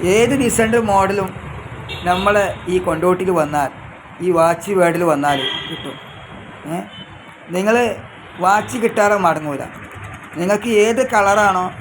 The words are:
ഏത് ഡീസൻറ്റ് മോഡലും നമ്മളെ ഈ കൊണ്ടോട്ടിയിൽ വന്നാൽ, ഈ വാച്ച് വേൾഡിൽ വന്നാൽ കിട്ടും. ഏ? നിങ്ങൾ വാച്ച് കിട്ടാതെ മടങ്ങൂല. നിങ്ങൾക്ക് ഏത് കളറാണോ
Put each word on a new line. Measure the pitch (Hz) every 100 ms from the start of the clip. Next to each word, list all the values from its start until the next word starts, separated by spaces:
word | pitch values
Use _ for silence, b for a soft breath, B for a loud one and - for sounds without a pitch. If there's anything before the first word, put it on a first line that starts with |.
| 170 208
ഏത് | 240 277
ഡീസൻറ്റ് | 240 - 220 233 220
മോഡലും | 196 190 196 190 - - - - - - - 175
നമ്മളെ | 180 202 208 190 - -
ഈ | 180 180
കൊണ്ടോട്ടിയിൽ | 160 175 180 190 175
വന്നാൽ, | 147 147 135 - - - - -
ഈ | 175 170
വാച്ച് | 165 170 196 190
വേൾഡിൽ | 175 170 175
വന്നാൽ | 143 147 139 127 - -
കിട്ടും. | 160 139 - - - - - - - 147
ഏ? | 170 202 - - - - - - 180
നിങ്ങൾ | 202 240 233 190 - - - -
വാച്ച് | 180 208 - 254
കിട്ടാതെ | 226 - 208 208 180
മടങ്ങൂല. | 156 151 139 - - - - - - - -
നിങ്ങൾക്ക് | 180 208 240 214
ഏത് | 214 233 262
കളറാണോ | 220 196 208 208 185 180 -